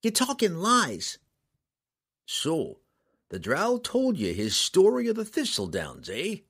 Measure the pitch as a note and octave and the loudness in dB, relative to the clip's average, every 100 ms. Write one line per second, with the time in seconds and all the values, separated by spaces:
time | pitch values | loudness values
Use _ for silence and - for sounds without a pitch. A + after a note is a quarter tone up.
0 | A3+ A3 B3+ C4+ G#3+ E3 G3+ B3 F3+ F#2+ | 0 0 -2 0 -2 0 2 4 2 -2
1 | - - _ _ _ _ _ _ _ _ | -8 -10 _ _ _ _ _ _ _ _
2 | _ _ - - C#3 D#3+ A2+ - _ _ | _ _ -10 -4 -2 -2 -2 -8 _ _
3 | _ _ _ F#2+ F2 C3+ A3 B3 A#3+ A#3+ | _ _ _ -10 -2 0 2 0 0 0
4 | C4 G#3 G3 F#2 G#2+ - - F3+ G3 B3 | 2 2 0 0 -2 0 2 6 6 6
5 | A#3 A3 G#3+ - C4+ - F#2+ F2+ D#2 C2 | 0 -2 -2 -4 -2 -4 -4 -4 -6 -10
6 | - G2 F#3 G#3+ | -10 -6 -4 -6